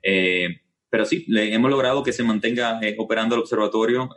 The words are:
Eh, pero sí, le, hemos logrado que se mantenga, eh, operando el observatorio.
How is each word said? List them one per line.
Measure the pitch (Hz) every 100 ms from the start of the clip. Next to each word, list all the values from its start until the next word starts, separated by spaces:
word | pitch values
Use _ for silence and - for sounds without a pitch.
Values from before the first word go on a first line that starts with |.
Eh, | 95 95 92 90 87 87 _ _ _
pero | 110 107
sí, | 165 -
le, | 110 107
hemos | 110 131
logrado | 139 127 135
que | 131
se | 120
mantenga, | 117 107 113 120 120 113
eh, | 110 107
operando | 110 113 110 120
el |
observatorio. | - 110 104 117 113 123 131